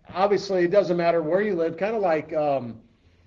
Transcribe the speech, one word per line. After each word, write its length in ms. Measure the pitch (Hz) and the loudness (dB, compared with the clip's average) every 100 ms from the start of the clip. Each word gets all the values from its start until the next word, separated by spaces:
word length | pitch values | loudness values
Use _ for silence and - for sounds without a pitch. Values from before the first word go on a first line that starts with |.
| - | -12
obviously 500 | 175 202 190 - 190 | 0 2 2 0 0
it 80 | 175 | 2
doesn't 240 | 196 175 175 | 4 2 2
matter 240 | 170 170 | 2 0
where 200 | 156 180 | 2 0
you 140 | 214 180 | 0 0
live. 220 | 165 165 | -2 -2
Kinda 200 | 196 226 | -4 -2
like, 340 | 190 160 156 | 0 0 -2
um, 460 | 160 147 135 120 113 - _ _ _ | -2 0 0 -4 -14 -20 _ _ _